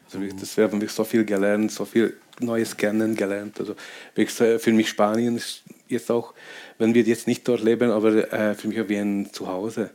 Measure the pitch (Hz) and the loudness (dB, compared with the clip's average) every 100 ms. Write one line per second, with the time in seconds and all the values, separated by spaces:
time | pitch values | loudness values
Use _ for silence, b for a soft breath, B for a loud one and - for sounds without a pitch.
0 | _ 98 98 95 98 - 107 104 107 - | _ -10 -10 -10 -6 0 2 2 -4 -4
1 | 110 117 107 98 101 104 107 - 104 113 | 0 0 2 0 2 2 0 -4 -2 2
2 | 107 - _ - 120 117 110 - 104 110 | 2 -2 _ -8 -4 -2 -2 -2 -2 0
3 | 110 110 98 101 104 - 98 98 B B | 0 0 -2 -4 -8 -10 -8 -8 B B
4 | B - 110 - 117 113 117 110 107 - | B -2 -2 2 2 2 4 4 2 2
5 | 104 110 120 117 - - - - - 120 | 2 2 0 -2 -6 -12 -16 -20 -6 -6
6 | - 117 - - B B B - 113 120 | 0 -2 -2 -16 B B B 0 4 6
7 | 110 117 - 120 - 117 110 113 120 107 | 4 2 0 -2 0 0 2 2 2 4
8 | 110 110 - 110 107 101 107 107 104 104 | 4 4 2 0 -2 -2 -4 -4 -2 -2
9 | 104 101 101 - 92 92 110 110 95 | 0 -2 -4 -8 -8 -6 -6 -4 -6